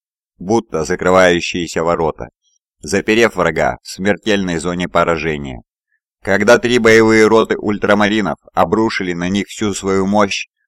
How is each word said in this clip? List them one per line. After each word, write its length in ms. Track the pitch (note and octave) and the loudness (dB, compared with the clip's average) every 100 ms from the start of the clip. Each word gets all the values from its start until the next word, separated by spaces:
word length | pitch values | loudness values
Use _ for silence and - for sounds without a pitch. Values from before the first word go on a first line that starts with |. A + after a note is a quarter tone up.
| _ _ _ - | _ _ _ -14
будто 460 | F2 A2+ A2 D#2+ | -4 -2 -2 -6
закрывающиеся 960 | D#2 F2+ F2 F#2 F#2 F2 - F#2 E2 - | -4 -4 2 4 4 2 -2 -6 -6 -4
ворота, 460 | E2 E2 D#2+ - A#1 _ _ _ _ _ | -2 -2 -2 -4 -12 _ _ _ _ _
заперев 560 | D#2 G2 - A2 A2+ F#2 | -6 -4 0 2 0 0
врага 420 | E2+ D#2 D#2 B1 | -2 0 -2 -4
в 60 | - | -12
смертельной 720 | - F#2+ F#2 - G2+ F#2 E2+ | -6 -4 -2 -2 -2 -2 -4
зоне 300 | E2 F2 F2 | -4 -6 -4
поражения. 760 | F2 E2+ E2 D#2 D2 C#2 B1 - _ _ _ _ _ | -2 0 -2 -4 -6 -8 -14 -18 _ _ _ _ _
Когда 360 | - G2 G#2 A#2+ | -4 -2 4 4
три 200 | A#2+ B2 | 4 2
боевые 480 | A2+ A2+ A2 A2 G#2+ | 6 6 6 6 6
роты 300 | A2+ A2 G#2 | 4 2 -2
ультрамаринов 800 | G2+ G2+ F#2+ G#2 G#2 G#2+ F#2+ C#2+ _ | -4 -4 0 2 2 0 -2 -6 _
обрушили 600 | - F#2 G#2 A2+ - F#2 | -2 0 0 -2 -2 -6
на 160 | F2 F2 | -4 -4
них 180 | G2+ - | -4 -4
всю 280 | - G#2+ | -4 -4
свою 320 | F#2+ F#2+ F#2+ G2 | -4 -2 -2 0
мощь, 420 | G#2 G2+ - - _ | 0 0 -2 -12 _